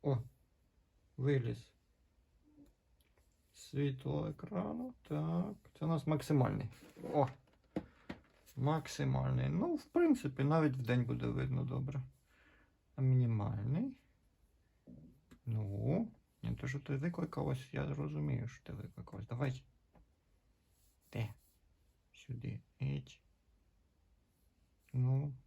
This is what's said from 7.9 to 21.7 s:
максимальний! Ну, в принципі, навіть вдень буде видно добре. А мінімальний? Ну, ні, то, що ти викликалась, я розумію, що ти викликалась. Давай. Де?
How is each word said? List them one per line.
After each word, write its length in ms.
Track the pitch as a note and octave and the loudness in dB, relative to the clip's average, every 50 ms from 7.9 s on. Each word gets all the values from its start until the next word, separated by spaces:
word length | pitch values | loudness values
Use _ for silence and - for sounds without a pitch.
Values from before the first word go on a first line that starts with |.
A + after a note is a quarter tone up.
| - - - - - - - - _ _ _ - - | -20 -20 -16 -16 -16 -16 -16 -20 _ _ _ -14 -6
максимальний! 920 | B2+ B2 C#3+ D#3 D#3+ - - - - C#3+ C3+ C3 C3 C3 C3 C3 B2+ B2+ C3+ | 0 2 2 2 2 0 -4 -4 -2 0 0 2 2 2 2 2 2 2 2
Ну, 260 | D3 F3 A#3 F4 E4+ | 2 2 2 2 0
в 100 | - - | -2 -4
принципі, 600 | - _ E4 F4 D#4+ C4+ - - C#3+ C3 - C3+ | 0 _ 6 6 6 6 4 2 -4 0 2 2
навіть 320 | C#3+ D#3 E3 D#3 D3+ C3 | 4 6 6 6 4 2
вдень 280 | C3 B2 A2+ B2 B2 A#2+ | 0 0 2 2 2 2
буде 220 | - A#2+ B2 B2 | 2 0 0 0
видно 380 | A#2 A#2+ C3 C3 C3 B2+ B2+ - | 0 0 0 0 0 0 0 0
добре. 380 | - - C3+ C3 C3+ C#3+ C#3 B2+ - - _ _ _ _ _ _ - _ _ _ _ _ _ _ _ _ | 0 -2 -2 -2 -2 -4 -4 -6 -6 -14 _ _ _ _ _ _ -20 _ _ _ _ _ _ _ _ _
А 60 | - | 2
мінімальний? 920 | C3+ C3 C3 B2+ B2 A#2 A2+ G#2+ G#2 - G#2+ G#2 G#2 A#2+ C3+ F3 B3 C#4 B3 - _ _ _ _ _ _ _ _ _ _ _ _ _ _ _ _ _ - - - - - - - _ _ - _ _ | 4 6 6 6 6 4 2 2 0 0 -2 -2 -2 0 0 0 0 -2 -4 -10 _ _ _ _ _ _ _ _ _ _ _ _ _ _ _ _ _ -20 -20 -20 -20 -20 -20 -20 _ _ -20 _ _
Ну, 600 | A#2+ A2+ A2 G#2+ G2 G2+ G2+ A2 B2 D#3 G3+ A#3 - - - _ _ _ _ | -4 -2 -2 -2 -2 -4 -2 0 2 2 2 0 -2 -6 -16 _ _ _ _
ні, 140 | - A#2 A#2 | -6 -6 -4
то, 120 | - - B2+ | -4 -4 -4
що 120 | C3 C#3 | -4 -6
ти 160 | - - C#3 | -4 -4 -4
викликалась, 720 | C3+ C#3 F3 E3+ E3+ E3+ - - - C#3+ C#3+ C3+ C3 - - | -2 -2 -2 -2 -2 -4 -4 -2 -2 0 0 0 -2 -4 -6
я 220 | - C#3 - C#3+ C#3+ | -4 -4 -2 -2 -2
розумію, 540 | C#3+ C#3+ D3 D3+ D2+ D2 D2 - A#2 - - | -2 -4 -4 -2 -2 -2 0 0 -2 -2 -6
що 160 | - - _ | -8 -12 _
ти 80 | - | -12
викликалась. 540 | - G2+ - - - - - - - - - | -10 -10 -10 -12 -12 -14 -14 -12 -10 -12 -8
Давай. 360 | - A#2+ A#2+ C#3+ C3+ B2+ C3 - - _ _ _ _ _ - - _ _ _ _ _ _ _ _ _ _ _ _ _ _ _ _ _ _ _ _ _ | -6 -4 -2 -2 -2 -2 -6 -12 -18 _ _ _ _ _ -20 -20 _ _ _ _ _ _ _ _ _ _ _ _ _ _ _ _ _ _ _ _ _
Де? 220 | - - A2+ A2 - _ _ _ _ _ _ _ | -4 -4 -4 -4 -6 _ _ _ _ _ _ _